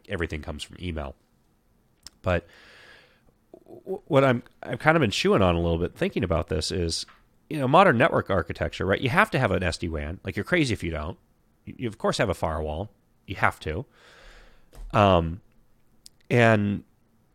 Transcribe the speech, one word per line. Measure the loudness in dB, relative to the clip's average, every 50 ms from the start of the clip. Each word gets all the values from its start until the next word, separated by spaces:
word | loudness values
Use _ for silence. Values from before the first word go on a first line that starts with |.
| _ -10
everything | -6 -6 -6 -4 -6 -8
comes | -10 -10 -12 -12 -12
from | -16 -16 -12
email. | -10 -8 -8 -8 -8 -10 -12 _ _ _ _ _ _ _ _ _ _ _ _ _ _ _ _ _ -20 -20 _ _
But | -2 -2 -2 -2 -2 -6 -18 -20 -20 -20 -20 -20 -20 -20 -20 -20 _ _ _ _ _ _ _ _ _ _ -20 -20 _
w-, | -20 -20 -18 -12 -10 -10 -10 -6 0
what | 2 4 4
I'm, | 4 2 2 -2 -10 _ -18 -12
I've | -10 -8 -2
kind | 2 2 2 4
of |
been | 2 0
chewing | 0 0 0 2 2 4
on | 4 4 4
a | 2
little | 2 0 0 0
bit, | -2 -4 -4
thinking | -4 -4 -4 -2 -2 -2
about | 0 0 -2 -2 -2
this | -4 -4 -4 -4
is, | -4 -2 -2 -2 -4 -6 -8 -10 -16 _ _ _ _ _ _ -10
you | -6 -4
know, | -2 4
modern | 6 6 6 6 6 4
network | 4 2 2 0 0 0
architecture, | 0 -2 -2 -2 -4 -6 -6 -6 -4 -4 -2
right? | 0 0 0
You | 0 -2
have | 0 0 0 0
to | 0 0
have | 0 0
an | 0 0 0
S | -2 -4 -4
D | -6 -6
wan. | -6 -6 -8 -8 -10 -10 -10
Like, | -10 -8
you're | -6 -4
crazy | -2 0 0 0 0 -2
if | -4 -4
you | -6
don't. | -6 -6 -8 -8 -10 -12 _ _ _ _ _ _ _ _ -20
You, | -18 -14 -10
you, | -10 -10
of | -8 -4
course, | -4 -2 0 0
have | 0 -2
a | -2
firewall. | -2 -4 -4 -4 -4 -6 -6 -6 -8 -8 -10 _ _ _ _ _ _ _
You | -14 -6 0
have | 0 0 0 0
to. | -6 -6 -6 -6 -8 _ _ _ _ -20 -20 -20 -20 -20 -20 -20 -20 -20 -20 -20 _ _ -20 -18 -12 -2
Um, | 2 4 6 6 6 6 4 0 -4 -8 -12 _ _ _ _ _ _ _ _ _ _ _ -20 -20 _ _ _ 0
and, | 4 4 6 6 6 4 2 0 -2 -4 -6 _ _ _ _ _ _ _ _ _ _